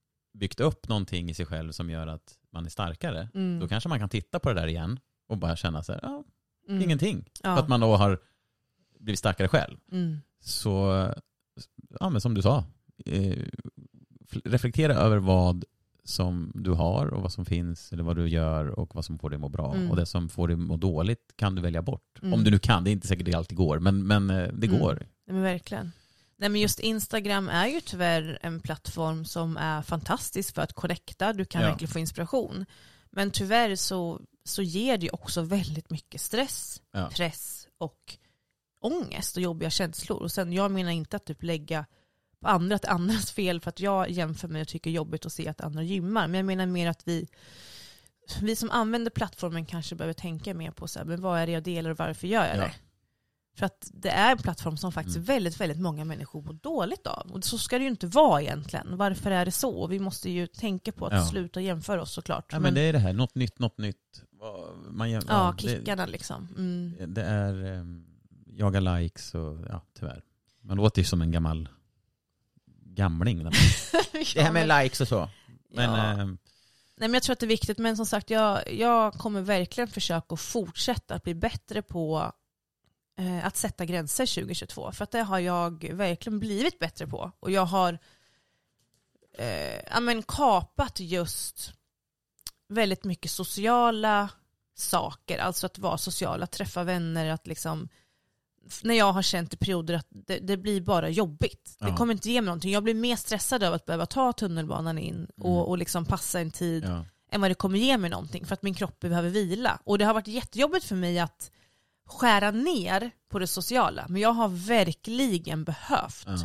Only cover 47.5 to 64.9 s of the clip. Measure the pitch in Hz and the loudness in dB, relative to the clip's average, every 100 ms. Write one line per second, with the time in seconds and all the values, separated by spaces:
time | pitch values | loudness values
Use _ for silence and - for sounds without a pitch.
47.5 | - - - - - _ _ - - 208 | -20 -20 -20 -20 -20 _ _ -12 -2 0
48.5 | 220 226 240 220 233 233 - 214 - 175 | 0 0 2 2 0 -2 -2 -4 -4 -4
49.5 | 165 156 170 151 165 165 165 175 160 202 | -4 -4 -6 -6 -6 -6 -6 -8 -8 -8
50.5 | 170 160 - 165 - 147 170 185 170 165 | -8 -10 -10 -12 -8 -6 -4 0 0 0
51.5 | 165 165 170 160 156 165 - 175 226 156 | -2 -2 -4 -4 -4 -4 -4 0 2 2
52.5 | 92 90 - _ _ _ _ _ _ _ | 0 -2 -4 _ _ _ _ _ _ _
53.5 | - 196 - - - 185 185 226 254 - | -4 -4 -4 -20 -6 -2 4 4 4 0
54.5 | 165 165 151 185 160 90 160 185 269 175 | -4 -6 -4 -4 -4 -4 -4 0 0 0
55.5 | 165 180 151 180 151 160 151 147 156 147 | -2 -4 -2 -2 -4 -6 -8 -10 -10 -12
56.5 | 156 294 302 180 - - - - 190 - | -10 -4 -2 -2 -4 -6 -8 -8 -6 -4
57.5 | 226 - 247 269 226 175 254 294 147 147 | -4 -2 0 0 -2 2 6 8 6 2
58.5 | 151 143 - - 180 202 190 202 185 180 | -4 -6 -8 -6 -2 0 0 0 2 2
59.5 | - 262 90 165 190 190 - 185 175 175 | 0 -2 -2 -4 -2 -4 -6 -4 -4 -4
60.5 | - 220 185 - - 98 101 85 190 175 | -6 -4 -4 -6 -8 0 2 2 0 -4
61.5 | 180 190 165 - 185 - - - - - | -4 -4 -4 -4 -4 -4 -10 -6 -6 -4
62.5 | 156 139 131 160 151 92 98 127 131 120 | 2 4 4 4 4 4 4 0 0 -2
63.5 | - 120 - 104 - _ - - 95 107 | 0 -2 -2 -6 -6 _ -20 -20 -18 -14
64.5 | 92 82 87 80 | -12 -14 -16 -12